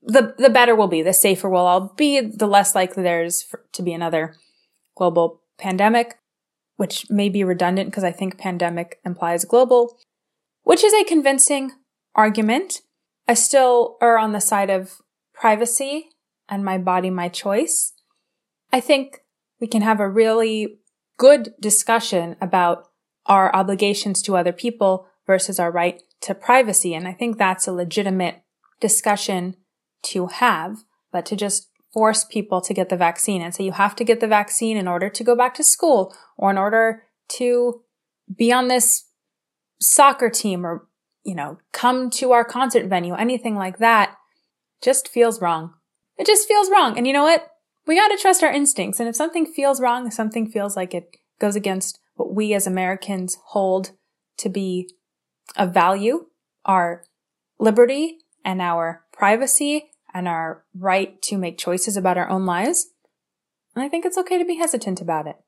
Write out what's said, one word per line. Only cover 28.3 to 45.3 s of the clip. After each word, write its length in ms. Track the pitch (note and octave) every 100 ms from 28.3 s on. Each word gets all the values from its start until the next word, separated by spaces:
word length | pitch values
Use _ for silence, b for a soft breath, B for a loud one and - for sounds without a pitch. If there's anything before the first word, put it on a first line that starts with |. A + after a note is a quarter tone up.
| - _ _ _ _
discussion 760 | A3 - A3 G3+ - F#3+ F3+ F#3 _ _ _ _
to 240 | - F#3+ F3+
have, 580 | - B3 F3 E3+ G#3+ _ _ _
but 140 | F3 E3+
to 80 |
just 360 | G#3 G3+ - _ _ _
force 340 | A3 A3 G#3+
people 360 | - G#3+ G3+ F#3
to 140 | F3+
get 160 | G3 F3+
the 60 | F3+
vaccine 440 | A3 A3+ - F#3+
and 140 | E3+
say, 100 | F3+
"You 80 | G3
have 240 | F3 G3+ -
to 80 |
get 160 | A3+ A3+
the 60 | A3+
vaccine 500 | G#3 G#3 - A3+ A3
in 100 | F#3
order 220 | F3 F#3+
to 160 | -
go 100 | A#3
back 200 | A#3+ B3+
to 100 | -
school 500 | D#4 - E4+ B3 F#3 B B -
or 140 | G3
in 80 | G3
order 460 | G3+ A3 A3+ A3 _ _ _
to 520 | - B3 A#3+ A#3+ A#3 _ _ _ _ _ F#3+
be 160 | A#3
on 160 | B3 B3
this 380 | B3+ A#3 - _ _ _ _ _ _ _ _
soccer 480 | - - C#4 C4+ A#3+
team 380 | - G#3+ F3+ F3
or, 200 | E3 _ _ _ _
you 100 | -
know, 240 | F3 C#3+ D#3+ _
come 380 | - A#3+ B3+ B3+
to 220 | - B3+
our 120 | A#3+
concert 420 | A3+ A#3+ C4 A#3 F#3+
venue," 280 | F#3 F3
anything 420 | F3 A3+ B3+ A#3 G#3
like 220 | F#3+ F#3
that, 400 | A3+ A3+ G#3 - _ _ _ _ _ _
just 260 | - C4 -
feels 320 | A#3+ A#3